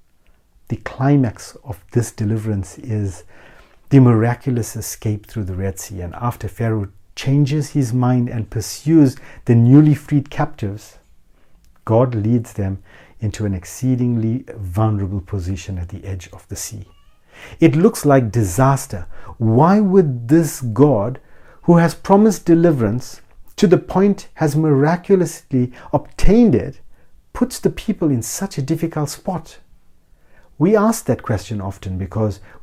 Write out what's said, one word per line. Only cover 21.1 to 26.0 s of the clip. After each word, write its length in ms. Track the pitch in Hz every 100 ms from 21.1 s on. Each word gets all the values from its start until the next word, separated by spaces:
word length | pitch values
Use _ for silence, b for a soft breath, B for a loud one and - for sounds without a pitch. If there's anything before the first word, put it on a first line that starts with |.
| 131 b b b b -
who 120 | 170
has 160 | 170
promised 520 | - - 202 220 - -
deliverance, 760 | 165 170 143 104 123 - - - - - -
to 120 | 180
the 100 | 165
point 500 | - 185 202 196 - -
has 200 | 156 147
miraculously 1160 | 156 135 151 175 - 190 160 - - 127 123 B B
obtained 600 | -